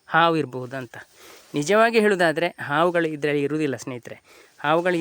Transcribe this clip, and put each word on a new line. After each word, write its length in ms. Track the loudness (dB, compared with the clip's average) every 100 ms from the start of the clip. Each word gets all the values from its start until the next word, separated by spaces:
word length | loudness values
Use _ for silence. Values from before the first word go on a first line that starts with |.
| -2
ಹಾವು 220 | 2 4 2
ಇರ್ಬೋದು 320 | -2 -8 -10 -12
ಅಂತ. 140 | -14 -16 -20 _ -20 -20 -8 -4
ನಿಜವಾಗಿ 400 | 2 4 4 4
ಹೇಳೋದಾದ್ರೆ 460 | 2 4 2 0 -4 -6 -4
ಹಾವುಗಳು 420 | 0 2 2 -2 -2
ಇದರಲ್ಲಿ 280 | -2 0 0
ಇರುವುದಿಲ್ಲ 280 | -2 -2 -4
ಸ್ನೇಹಿತರೆ. 340 | -8 -12 -14 -20 _ -20 _ -6
ಹಾವುಗಳು 340 | 0 0 0 -2